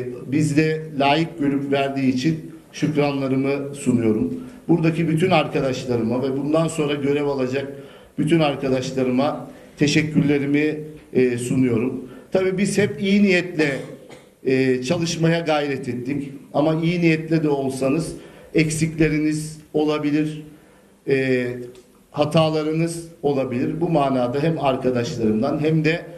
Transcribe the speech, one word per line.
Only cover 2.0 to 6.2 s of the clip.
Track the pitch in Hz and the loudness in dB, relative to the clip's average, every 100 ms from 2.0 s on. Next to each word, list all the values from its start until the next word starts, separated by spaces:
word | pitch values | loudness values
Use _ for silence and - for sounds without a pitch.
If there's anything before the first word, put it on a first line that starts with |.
| 131 | 0
için | 120 160 156 - - - | 2 0 -2 -6 -16 -18
şükranlarımı | - - - 143 139 135 131 135 139 - - | -4 -2 2 0 0 0 0 0 -2 -4 -4
sunuyorum. | 127 117 113 107 127 - - - - | 0 2 2 2 0 -4 -10 -8 0
Buradaki | 165 165 160 160 | 2 2 0 0
bütün | 160 185 | 2 4
arkadaşlarıma | 165 139 151 135 123 123 117 110 127 | 2 2 0 -2 -2 -2 -2 0 -2